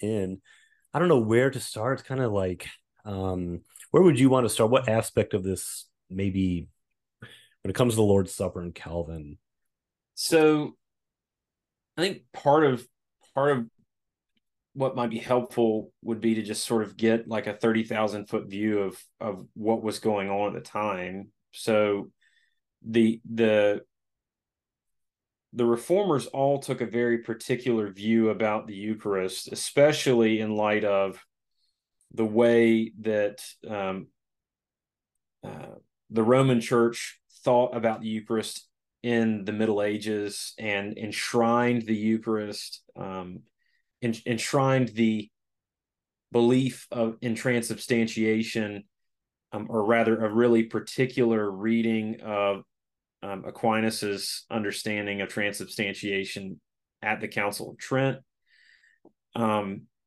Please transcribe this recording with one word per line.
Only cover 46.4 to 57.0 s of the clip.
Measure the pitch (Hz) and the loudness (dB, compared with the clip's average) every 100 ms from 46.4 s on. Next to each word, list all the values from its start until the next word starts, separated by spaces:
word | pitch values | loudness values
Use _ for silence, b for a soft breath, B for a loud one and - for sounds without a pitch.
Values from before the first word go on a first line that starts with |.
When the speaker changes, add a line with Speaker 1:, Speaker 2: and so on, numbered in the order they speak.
| 120 127 131 - - | 6 4 2 -4 -8
Speaker 2:
of, | 120 113 113 | -2 -2 -2
in | 123 110 | -4 -2
transubstantiation, | 131 120 117 107 - 117 110 113 110 110 113 113 107 101 - _ _ _ _ _ _ | 0 0 -2 -8 -2 0 0 0 0 0 0 -4 -6 -8 -14 _ _ _ _ _ _
um, | 107 107 | -10 -4
or | 113 | -2
rather | 104 117 113 110 | 4 4 4 2
a | 110 | 2
really | 110 120 113 | 2 4 4
particular | 113 110 - - 131 131 117 110 104 | 2 -4 -6 -2 -2 2 2 2 -2
reading | 95 110 117 113 110 110 113 | -4 0 0 2 0 -4 -8
of, | 107 104 101 98 - _ _ _ _ - | -6 -2 0 -2 -6 _ _ _ _ -16
um, | 98 95 | -10 -10
Aquinas's | - - 117 110 110 107 104 98 - - - | -10 -4 0 2 0 -2 -4 -6 -6 -10 -6
understanding | 113 104 98 110 104 101 101 | -6 -4 -6 -6 -6 -4 -6
of | 95 | -6
transubstantiation | - 104 101 98 - 101 95 104 98 95 101 95 - _ _ _ _ | -4 -4 -4 -10 -6 -6 -6 -6 -4 -6 -8 -12 -16 _ _ _ _